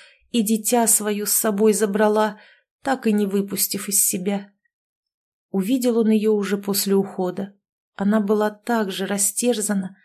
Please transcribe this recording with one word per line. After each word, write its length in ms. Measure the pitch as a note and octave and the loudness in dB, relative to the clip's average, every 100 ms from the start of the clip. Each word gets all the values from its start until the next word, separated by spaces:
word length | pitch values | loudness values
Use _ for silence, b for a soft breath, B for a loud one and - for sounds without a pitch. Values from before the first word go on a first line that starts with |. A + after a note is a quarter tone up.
| B B B | B B B
и 120 | A#3+ | -2
дитя 440 | G#3 A3 - A#3+ A3 | 0 0 0 2 2
свою 400 | F#3+ G#3 G#3 G3+ | 2 0 -4 -2
с 60 | |
собой 420 | - A3 G3 A3 | -2 0 4 4
забрала, 640 | G3 G#3 G3+ G#3+ G#3+ G#3+ G3+ B B B _ | 4 0 2 2 4 0 -2 B B B _
так 240 | C#4 C4 A3+ | -4 -2 0
и 60 | |
не 120 | G#3 G3+ | 0 0
выпустив 640 | G3 G3 G3 - G3 G3+ | -2 -2 -4 -4 -4 -2
из 160 | G3 - | 0 0
себя. 460 | F#3+ F3+ G3 - _ _ _ _ _ _ _ _ _ _ | -2 -4 -6 -8 _ _ _ _ _ _ _ _ _ _
Увидел 480 | G3 F#3+ C4 B3 A#3 | -4 0 0 2 2
он 120 | A3 | 4
её 240 | A3 G#3+ | 4 2
уже 240 | G#3 F#3 G3+ | 0 0 -4
после 380 | G3+ G3+ G3 G3 | -2 -2 2 0
ухода. 600 | G3 - F3+ F3+ G3 - _ _ _ - | 0 -4 -4 -4 -10 -12 _ _ _ -4
Она 240 | G3+ G#3+ | 0 2
была 320 | G3+ G#3+ G#3+ | 2 2 0
так 400 | G#3+ - A#3 G3 | -4 -4 -2 -2
же 140 | F#3 F#3+ | -4 -4
растерзана, 920 | G3+ - - A#3+ G#3+ G3+ G3 F#3+ b | -2 -2 0 0 0 0 -2 -4 b